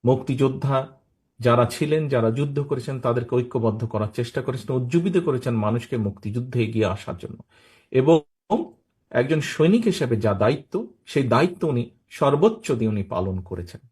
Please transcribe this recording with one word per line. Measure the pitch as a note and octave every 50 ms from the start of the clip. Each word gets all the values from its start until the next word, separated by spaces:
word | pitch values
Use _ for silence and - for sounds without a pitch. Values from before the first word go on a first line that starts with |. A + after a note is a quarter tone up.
| -
মুক্তিযোদ্ধা | A#2+ C3+ B2+ - - C3+ B2 C3+ C3+ C3 C3+ - C#3 C#3 C3 C3+ - - _ _ _ _ _ _ _ _ _
যারা | A2+ B2 A#2 A#2+ A#2+
ছিলেন, | A#2 - - D#3 C#3 D3+ D#3 D#3
যারা | C#3+ C3+ A#2+ A2+ A2+
যুদ্ধ | A2+ C3 C#3+ C#3+ C#3 D3 C#3+
করেছেন, | C#3+ D3 B2+ A#2 - C3+ B2+
তাদেরকে | A#2+ B2+ A#2 B2 A#2 A#2 -
ঐক্যবদ্ধ | B2 B2 B2 - B2+ A2+ A2 G#2 A2 A2+
করার | A2 - G#2+ G#2+ G#2 -
চেষ্টা | - A#2+ - - C#3
করেছেন, | - - B2+ B2 - - C3+
উজ্জীবিত | C3 B2+ A#2+ C#3 E3+ E3+ G3 F3
করেছেন | F#3+ E3+ D#3 C3+ B2 B2 C3 A#2
মানুষকে | A2+ G#2 G#2+ A2+ A#2 - - -
মুক্তিযুদ্ধে | A#2 G#2+ G2+ G2 - - G#2 G#2 A#2+ B2 B2+ B2 A#2+ A2+
এগিয়ে | A2 A2+ A2+ G#2+
আসার | F#2+ F#2 G2+ - - -
জন্য। | F2 - - - - - _ _ _ _ _ _ _ _ _
এবং | - C3 C3 D3 E3+ D#3 - _ _ _ _ _ G3+ C#4 E4+ - - _ _ _ _ _ _ _
একজন | - - B2 C3+ D#3+ D3+
সৈনিক | C#3+ - - - D#3 E3 G3+ A#3+ A3+
হিসেবে | A3 F3 - D3 B2 A#2+
যা | G#2 G#2+ G#2+ G2+
দায়িত্ব, | F#2 G#2 A2 C#3 C#3+ - _ - F#3+ A#3 - - _ _
সেই | - - D3+ C3+
দায়িত্ব | A#2+ A2 B2 D#3 F#3 F3+ - -
উনি | D#3 C#3 A#2+ A#2 - _ _ _ _
সর্বোচ্চ | - - D3+ C#3 C#3 D3 F3 A3+ A3 - - -
দিয়ে | C#3+ A#2 A#2 A2
উনি | G#2+ G#2 F#2+
পালন | - - F2+ F#2 F#2+ F#2+ F#2
করেছেন। | F2 - F#2 F2 F2 E2+ - - _ -